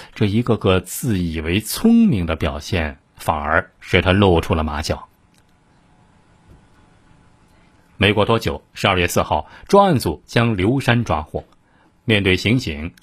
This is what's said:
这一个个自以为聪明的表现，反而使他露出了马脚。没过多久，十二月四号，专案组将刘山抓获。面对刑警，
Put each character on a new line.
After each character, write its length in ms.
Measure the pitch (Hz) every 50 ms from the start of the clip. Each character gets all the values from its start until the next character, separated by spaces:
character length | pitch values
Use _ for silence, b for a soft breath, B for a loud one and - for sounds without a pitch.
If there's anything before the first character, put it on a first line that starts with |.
| B B B
这 140 | - 113
一 160 | 101 98 113 123
个 120 | - 110
个 240 | 98 - 101 92 92
自 360 | 90 - - - - 131 104
以 240 | 90 87 85 80 80
为 200 | 78 82 90 107
聪 440 | 110 - - - - 220 233 233 226
明 220 | 208 131 95 85
的 80 | 80 80
表 240 | - - 76 69 73
现， 400 | - - - 87 80 73 69 _ _ _ _
反 200 | - - - 82
而 360 | 76 73 73 80 90 - - _ _
使 240 | - - - 92 85
他 80 | 95
露 280 | 92 101 104 95 85 82
出 140 | - - 95
了 100 | 80 78
马 200 | 78 73 73 82
脚。 240 | - - - - _ _ _ _ _ _ _ _ _ _ _ _ _ _ _ _ _ _ _ _ _ _ _ _ _ _ _ _ _ - - _ _ _ _ _ _ _ _ _ _ _ _ _ _ _ _ _ _ _ _ _ _ _ _ _ _ _
没 160 | - 95 104 104
过 100 | 107 101
多 140 | 101 113
久， 240 | 113 - 82 71 73 _ _ -
十 120 | - -
二 120 | 104 95 90
月 80 | 87
四 160 | 85 - 101 87
号， 240 | - 87 76 - B B B B
专 200 | B - 202 202
案 100 | 190 160
组 240 | 113 - 95 76 - _
将 280 | - - 120 117 117 110
刘 240 | 92 90 107 131 139
山 240 | - - 117 120 117
抓 200 | - 87 76 76
获。 200 | - - 76 - _ _ _ b b b b b b b _ -
面 160 | - 110 101
对 140 | 98 95 92
刑 240 | 90 - 101 120 131
警， 340 | - - 76 73 78 87 - -